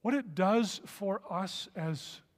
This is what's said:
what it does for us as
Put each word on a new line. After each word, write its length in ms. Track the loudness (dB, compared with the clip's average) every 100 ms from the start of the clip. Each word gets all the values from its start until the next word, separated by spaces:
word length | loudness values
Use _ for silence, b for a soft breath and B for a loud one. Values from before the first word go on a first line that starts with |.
what 140 | 2
it 200 | 0 0
does 460 | 2 6 6 4 -2 -12
for 340 | -6 -2 -2 -2
us 400 | -4 -4 -6 -10 -4
as 440 | -4 -4 -6 -16 _